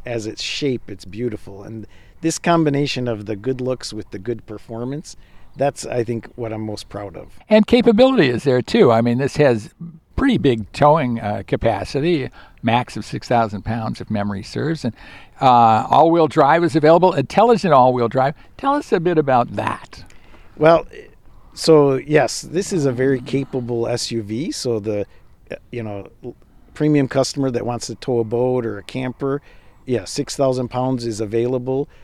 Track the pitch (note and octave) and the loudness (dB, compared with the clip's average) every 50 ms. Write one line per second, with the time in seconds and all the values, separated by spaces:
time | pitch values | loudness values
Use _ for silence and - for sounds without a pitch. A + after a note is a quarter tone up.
0 | - B2 A#2+ A#2 G#2 A2 G#2+ - - - - - D3+ C#3 B2 G#2+ - - G2+ - | -10 -8 -8 -8 -8 -8 -10 -10 -10 -8 -6 -4 -4 -4 -4 -4 -8 -12 -16 -16
1 | - F#2+ F#2 G#2+ B2 A#2+ G#2+ - - - G2 G2 G2+ G#2+ A2+ A2+ G#2 - - - | -16 -14 -10 -8 -6 -6 -6 -8 -12 -14 -16 -16 -16 -14 -14 -14 -16 -16 -20 -20
2 | - - - - D#3+ E3 - - - F3 E3+ E3 D#3+ D3 C#3 C#3 D3 C3+ - C3 | -20 -20 -12 -6 -4 -4 -4 -2 0 0 2 2 2 2 0 -2 -2 -4 -4 -4
3 | B2 B2 A2+ G#2 G#2 G#2 G#2+ G2 G#2+ C3 B2+ B2 B2+ B2+ B2+ - - - G#2+ G#2+ | -4 -4 -6 -6 -6 -10 -10 -6 -6 -6 -6 -4 -4 -6 -6 -6 -8 -12 -12 -12
4 | G2 - - F#2+ F#2 A#2+ A#2+ A2 - - G#2+ G#2+ - - A2+ A2+ A#2+ B2+ C#3+ D3+ | -14 -12 -14 -12 -8 -8 -8 -8 -10 -16 -16 -16 -14 -12 -12 -10 -8 -8 -10 -12
5 | - - - - - _ - - - - - B2+ C3+ C#3+ - - - - A#2 B2 | -12 -16 -20 -20 -20 _ -20 -20 -20 -12 -6 -4 -4 -4 -4 -6 -10 -8 -6 -4
6 | A2+ A#2 A#2 A2+ - - - - A#2 A2 A2 G#2+ A2 G#2+ G#2 - - - - G#2 | -4 -4 -6 -8 -8 -12 -12 -10 -8 -8 -8 -8 -8 -8 -10 -12 -14 -14 -14 -12
7 | G#2 F#2+ E2+ - - - - - - - G#3+ A3 G#3+ - A#3 B3+ F#3+ A#3+ G#3+ G#3+ | -12 -12 -14 -16 -18 -18 -20 -10 -2 4 4 4 4 6 4 4 4 6 6 6
8 | B3+ C4 C4+ A3+ A#3 E3+ B2 A2 - C#3+ B2 B2 A2+ - - A#3+ F#3 B2 A2+ A2+ | 6 6 6 4 2 2 2 0 0 2 2 0 0 2 4 4 6 6 6 4
9 | A#2 A#2+ A#2+ B2+ C#3 C3 - - D3+ C3+ A#2+ G#2+ G#2 - _ - E3+ E3+ D3+ - | 2 2 0 0 -2 -2 2 4 4 4 4 2 -4 -10 _ -18 -18 -18 -18 -20
10 | _ _ - - C4 C#4 A3 - - C#3 A#2+ A2+ G2+ - - - D#3 D3 D3+ E3 | _ _ -4 -2 0 0 0 2 2 0 0 0 -4 -6 0 2 4 4 4 4
11 | C#3 B2 A#2 A2+ G#2+ G#2 G#2 G#2 G2 - C3+ A2+ - A#2 G2+ G2 F#2+ - - C3+ | 0 -2 -4 -4 -4 -4 -6 -6 -4 -4 -4 0 0 0 0 -2 -4 -6 -4 -2
12 | D3 F3 F3 C#3+ B2+ B2 - - - - - - - A2+ A2+ A#2+ A#2+ - - A2 | 0 0 0 -2 -2 -6 -10 -14 -20 -20 -12 -4 -2 0 0 0 0 -2 -8 -12
13 | G#2 - - A#2+ - - B2+ A#2 A2+ G2+ G#2+ F#2+ - A2 A2 A#2 A2 A#2 A#2 - | -10 -10 -10 -8 -4 0 0 0 0 0 -4 -8 -6 -6 -6 -6 -6 -8 -8 -10
14 | F#2+ - A2 G2+ G2+ G2+ G2+ G2 A2 - - A#2 B2 D3+ E3 D3+ - A#2+ - - | -8 -6 -4 -4 -4 -4 -6 -8 -10 -8 -8 -6 -4 -4 -4 -4 -6 -8 -8 -10
15 | - - - - - - - - - C3 B2 A#2+ A#2+ A2+ A2 A2 - - A#2+ C3 | -16 -20 -20 -20 -20 -16 -6 0 2 4 6 6 6 6 4 2 2 4 4 6
16 | D#3+ E3 E3 E3+ D#3+ C3+ - D#3 C#3 C#3 D#3+ E3+ F3 D#3+ B2 D#3+ D3 D#3 E3 F3 | 6 6 6 4 2 2 4 4 4 4 4 4 2 2 2 4 6 6 6 6
17 | F3 F#3 - C#3+ B2+ - - G3 A3 B3 A#3 G3 - F3 C#3+ C3 B2 C3 B2 B2 | 6 4 2 2 -2 0 4 4 6 6 4 4 4 4 6 6 6 6 4 2
18 | A#2+ A2+ - C3 C3 C#3+ - - - - - - C4+ C#4 C#4+ D4 - - A3+ F3+ | 0 0 0 0 0 0 -2 -6 -16 -20 -12 -4 -2 0 0 0 -2 -2 -2 0
19 | D#3+ F3+ F3 D#3 C#3+ C3+ B2+ A#2+ A#2+ - F#2+ G#2+ - - - - - - - - | 0 2 2 2 2 4 2 2 2 0 -4 -6 -6 -6 -6 -8 -12 -18 -20 -20
20 | - - - - - - - - - - - - D3+ D#3+ E3+ D#3 C#3 - - - | -20 -20 -20 -20 -20 -20 -20 -20 -20 -12 -2 2 4 4 4 4 2 -4 -16 -20
21 | - - - - - - - - - - - - - E3+ D#3+ D3+ C#3+ C#3 C3+ B2+ | -20 -20 -20 -20 -20 -20 -20 -20 -20 -20 -12 -2 4 6 6 8 8 6 2 0
22 | C3 D3 D3+ D3+ B2+ - - - - - - F3+ - - G3+ E3 C#3 C3+ A#2+ A#2+ | 0 0 2 2 2 0 -4 -8 -10 -8 -6 -6 -4 -4 -2 0 0 0 0 0
23 | C3 C#3 C3+ B2 B2+ - - C#3 C3+ - - C3 A#2+ A#2 A#2+ A#2 A#2 A2+ A#2+ A#2+ | 0 0 0 0 -2 -4 -4 -4 -4 -4 -6 -6 -6 -4 -4 -4 -2 -2 -4 -4
24 | - - A2+ A2+ G#2 G2+ G#2+ A#2+ D#3+ A3+ C#4+ - - B2+ A#2 G#2+ G2+ A2 G#2 G#2 | -4 -4 -6 -6 -6 -6 -6 -6 -6 -6 -8 -6 -4 -4 -4 -2 -2 -4 -4 -4
25 | G2 - - - - - - _ - - - - _ - A#2+ A#2+ A2+ G#2+ G2+ G2+ | -4 -8 -10 -20 -20 -20 -20 _ -16 -14 -14 -14 _ -14 -12 -10 -10 -10 -10 -12
26 | F#2+ - _ _ - B2 - _ - _ _ - _ - - - D3+ D3+ D3+ C#3+ | -14 -16 _ _ -16 -16 -16 _ -20 _ _ -20 _ -14 -6 -2 0 2 2 2
27 | C3+ A#2+ - C3+ C3+ - - D3 C3+ C3+ A#2+ A#2 G2+ A#2 A#2+ A2+ - - A2 - | 2 0 0 -2 -2 -2 -2 -4 -4 -2 -2 -4 -4 -6 -6 -8 -8 -12 -12 -10
28 | - C3+ B2 A#2 A2+ G#2+ A#2+ A#2 B2+ B2+ B2+ B2+ A#2 A2 G#2 G2+ F#2+ - - C3 | -6 -4 -2 -2 -2 -2 -2 -2 0 0 -2 -2 -4 -4 -8 -10 -12 -12 -10 -8
29 | B2+ B2+ A#2 - C#3 C3+ C#3 D3 _ - - - _ - _ _ - - B2 G#2+ | -8 -8 -8 -6 -4 -4 -4 -6 _ -14 -20 -20 _ -20 _ _ -6 -4 -4 -4
30 | F2+ - - D3 C#3+ - - - C#3 C3 B2+ B2+ B2 A2+ - B2 B2+ C3 C3 A#2+ | -4 -6 -6 -6 -6 -6 -2 0 0 0 0 0 -4 -4 -4 -2 -2 -2 -2 -2
31 | A#2 A2+ G#2+ G2+ A2+ G2+ A2+ A#2 A#2 B2 C3 B2+ B2 C3 C3 C3+ C#3+ - - - | -4 -6 -4 -6 -4 -2 -2 0 0 0 -2 -4 -4 -4 -4 -4 -4 -6 -10 -20